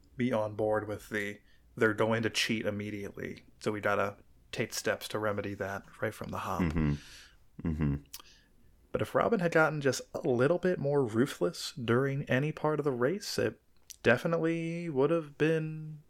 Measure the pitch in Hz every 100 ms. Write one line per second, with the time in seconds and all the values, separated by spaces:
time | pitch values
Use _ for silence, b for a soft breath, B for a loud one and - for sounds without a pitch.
0 | - - 123 113 107 104 107 107 104 101
1 | - 107 101 101 - - - - 110 107
2 | 110 113 110 - - 110 104 101 104 104
3 | 98 - - - - - 110 104 104 101
4 | 101 - - - _ - 110 - 113 98
5 | - 113 107 101 101 98 98 98 - -
6 | 110 - - 92 - 90 85 80 76 73
7 | B B B B - - 85 78 76 69
8 | - - b b b b - - _ -
9 | - 131 - 220 170 165 156 151 139 123
10 | - - 156 117 139 175 185 175 139 143
11 | 120 110 143 - 175 - - - 113 117
12 | 139 139 - 127 151 - 151 151 143 123
13 | 127 202 - - 110 - _ - - -
14 | - 120 165 165 165 165 165 170 170 131
15 | 143 165 147 143 151 160 156 156 156 151